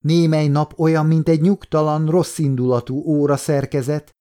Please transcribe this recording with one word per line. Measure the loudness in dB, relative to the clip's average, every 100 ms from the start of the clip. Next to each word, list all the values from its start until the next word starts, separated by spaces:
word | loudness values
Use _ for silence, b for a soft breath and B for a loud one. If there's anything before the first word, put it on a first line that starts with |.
Némely | 2 2 2 2 0
nap | 0 -2 -2
olyan, | 0 2 2
mint | 2 2
egy | 2
nyugtalan, | 2 0 -2 -2 0 0 0
rosszindulatú | 0 0 -2 -2 0 0 0 -2 -8
óra | -2 0 2 0
szerkezet | 0 -2 -2 -4 -4 -6 -8 _